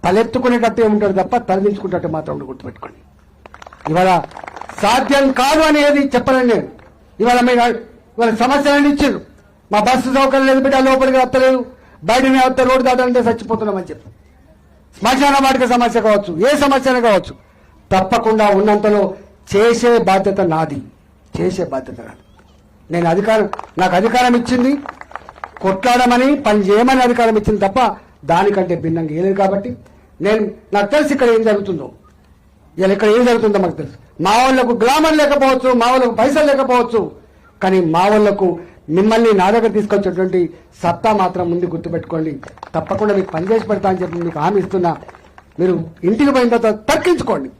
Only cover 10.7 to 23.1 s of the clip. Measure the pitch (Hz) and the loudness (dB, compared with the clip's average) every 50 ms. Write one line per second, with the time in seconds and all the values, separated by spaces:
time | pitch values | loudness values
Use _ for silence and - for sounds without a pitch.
10.7 | 269 262 262 269 262 262 262 262 262 262 254 254 254 262 254 262 262 254 233 - | 2 2 2 2 2 2 2 2 2 2 0 2 2 2 4 4 2 2 -2 -8
11.7 | - - - - - - - 165 226 254 262 269 262 262 254 262 254 262 254 247 | -14 -20 -20 -20 -20 -10 -2 0 0 2 2 2 4 4 2 2 2 0 2 2
12.7 | 262 262 247 262 254 247 254 247 247 247 233 233 226 226 - - 226 214 220 214 | 2 2 2 2 2 2 0 0 0 0 0 0 -2 -2 -4 -6 -6 -4 -4 -4
13.7 | 190 190 180 - 151 - - - - _ _ _ _ _ _ _ - _ _ _ | -4 -6 -8 -10 -14 -18 -18 -20 -20 _ _ _ _ _ _ _ -20 _ _ _
14.7 | _ _ _ _ _ - 190 226 262 262 285 285 277 277 269 269 262 254 254 240 | _ _ _ _ _ -4 -2 0 0 2 2 2 2 4 2 2 2 2 2 2
15.7 | 247 247 240 233 233 233 208 220 208 202 202 180 165 156 202 262 294 - 285 277 | 2 2 2 2 0 0 2 2 0 0 0 -4 -4 0 0 0 2 2 2 0
16.7 | 269 269 262 269 254 247 233 233 208 180 - - - - _ _ _ _ _ _ | 0 0 0 0 0 2 2 2 2 2 0 -4 -18 -20 _ _ _ _ _ _
17.7 | _ _ _ _ 196 190 190 190 240 226 226 220 220 214 214 202 202 190 208 214 | _ _ _ _ 0 0 0 0 -2 0 0 0 2 2 2 2 2 2 2 2
18.7 | 208 208 214 214 208 208 202 190 - - - - - _ _ - - 196 220 240 | 2 2 2 2 2 2 0 -2 -4 -10 -18 -20 -20 _ _ -2 0 2 4 4
19.7 | 233 226 233 240 240 233 - 190 190 190 190 202 196 202 190 170 160 160 160 151 | 2 2 2 2 2 4 2 2 0 2 0 -2 -2 0 -2 0 0 -2 -2 -4
20.7 | 143 127 - - _ _ _ _ _ _ _ _ - - 170 185 185 190 170 127 | -6 -12 -12 -16 _ _ _ _ _ _ _ _ -8 -4 -4 -4 -4 -4 -6 -6
21.7 | 135 131 131 - 107 - 110 110 - - _ _ _ _ _ _ _ _ _ _ | -6 -10 -10 -12 -18 -18 -18 -20 -20 -20 _ _ _ _ _ _ _ _ _ _
22.7 | _ _ _ _ 160 170 170 165 | _ _ _ _ -4 -2 0 0